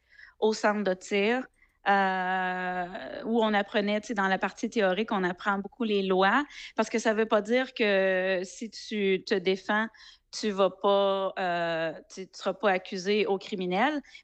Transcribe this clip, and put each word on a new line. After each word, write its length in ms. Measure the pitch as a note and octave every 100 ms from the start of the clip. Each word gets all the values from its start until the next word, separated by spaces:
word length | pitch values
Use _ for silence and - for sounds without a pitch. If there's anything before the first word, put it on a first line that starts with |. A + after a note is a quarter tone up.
| _ - - -
au 140 | A3
centre 300 | G#3+ A3 G#3
de 100 | F#3+ F#3
tir, 500 | - G3+ G3+ B3 B3+ _ _ _ -
euh, 1300 | G3 G3 F#3 F#3 F#3 F#3 F#3 F3+ F3+ F3+ F#3+ - - -
où 180 | A3+
on 100 | A3
apprenait, 480 | G#3 G3+ A3+ G3+ G#3
tu 60 | -
sais, 60 |
dans 140 | G#3 F#3+
la 100 | F#3
partie 320 | F#3+ - A3+
théorique, 420 | A3+ F#3+ F#3 A3
on 120 | G#3
apprend 340 | F3+ F3 G#3+ G3
beaucoup 240 | G3 -
les 200 | A3+ G3+
lois, 400 | F#3+ F#3 F#3+ A#3+ D4 - - -
parce 140 | A3
que 80 | A3+
ça 140 | A3+
veut 120 | G#3+ A3
pas 160 | A3
dire 320 | G3+ B3 C4
que 680 | - G#3+ G3 F#3+ F#3 F#3 F#3+
si 260 | F#3+ - A3+
tu 540 | - - G#3+ G3 F#3+ -
te 80 | G3+
défends, 520 | F#3 F#3+ - G#3+ A3+ - - - _
tu 200 | - G#3+
vas 180 | G3 F#3+
pas, 640 | F#3+ G3+ G3 G3 G3 F#3+ -
euh, 520 | F#3 F3 E3+ E3 E3 D3+ -
tu, 120 | - F#3
tu 40 |
seras 200 | - G3
pas 180 | F3+ G#3+
accusé 540 | F#3 - G3 F3+ G#3 G3
au 120 | G3
criminel, 600 | - G3+ F3+ F#3 C4 D4+ - -